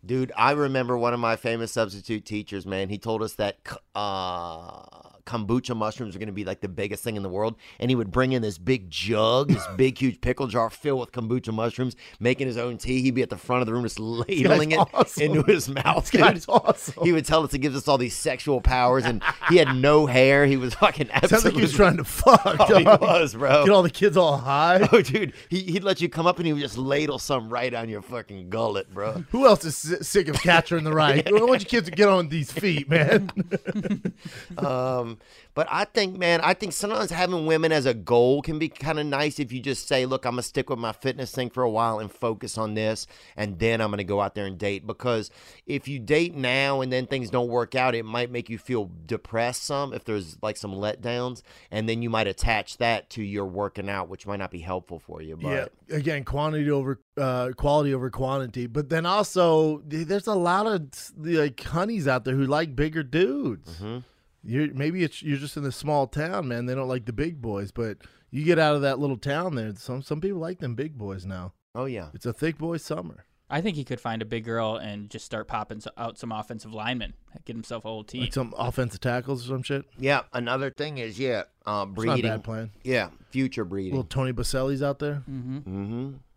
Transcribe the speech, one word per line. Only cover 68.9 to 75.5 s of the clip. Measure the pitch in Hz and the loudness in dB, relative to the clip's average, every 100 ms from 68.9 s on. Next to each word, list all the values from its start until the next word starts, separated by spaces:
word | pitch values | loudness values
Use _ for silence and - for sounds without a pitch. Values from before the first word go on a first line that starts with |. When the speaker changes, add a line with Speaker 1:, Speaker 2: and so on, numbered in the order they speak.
| 131 | 0
Speaker 2:
little | 143 127 | -2 -4
town | 139 143 185 | -4 -4 -2
there, | 139 110 101 | -4 -6 -10
some, | - 127 | -10 -10
some | 139 151 | -6 -6
people | 185 190 | -4 -6
like | 160 180 | -8 -8
them | 147 | -8
big | 117 151 143 | -6 -8 -8
boys | 101 95 92 | -10 -10 -10
now. | 92 90 _ _ | -10 -12 _ _
Speaker 1:
Oh, | 113 | -10
yeah. | 135 117 80 | -8 -8 -12
Speaker 2:
It's | 85 123 | -10 -10
a | |
thick | 113 170 151 | -4 -4 -4
boy | 160 170 | -8 -8
summer. | - 160 175 - _ _ _ | -8 -10 -10 -16 _ _ _
Speaker 3:
I | 143 | -4
think | 190 156 | -4 -6
he | |
could | 131 123 | -8 -8
find | 120 113 | -6 -8
a | |
big | 110 117 | -6 -8
girl | 113 117 113 113 | -6 -4 -2 -4
and | 107 104 104 | -8 -12 -12
just | 110 - | -16 -10
start | 110 | -10
popping | 110 | -8